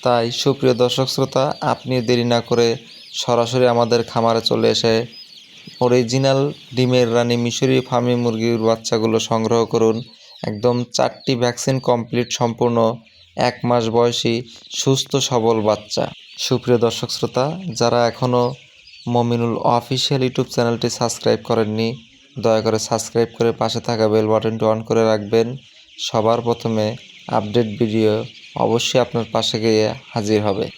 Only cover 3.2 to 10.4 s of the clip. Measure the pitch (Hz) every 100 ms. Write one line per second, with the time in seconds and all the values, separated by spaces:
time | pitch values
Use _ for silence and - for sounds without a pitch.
3.2 | - 120 117 127 123 117 120 120 113 120
4.2 | 113 113 113 117 113 110 117 113 120 -
5.2 | - - - - - - 123 123 117 127
6.2 | 135 135 143 - - 123 127 127 120 117
7.2 | 120 120 120 117 131 131 127 123 120 123
8.2 | 120 110 117 117 110 113 113 113 110 110
9.2 | - 113 110 117 110 117 113 113 120 -
10.2 | - -